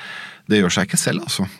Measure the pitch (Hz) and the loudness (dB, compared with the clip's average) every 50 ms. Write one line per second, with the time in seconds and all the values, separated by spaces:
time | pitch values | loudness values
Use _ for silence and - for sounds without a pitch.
0 | - - - - - - - - _ - 107 107 98 90 - - 90 - - - | -16 -14 -14 -14 -14 -16 -18 -16 _ 2 4 4 4 4 2 2 0 0 0 0
1 | - - - - - - - - 95 92 - - | 0 0 -2 -2 -4 -4 -4 -4 -4 -4 -4 -4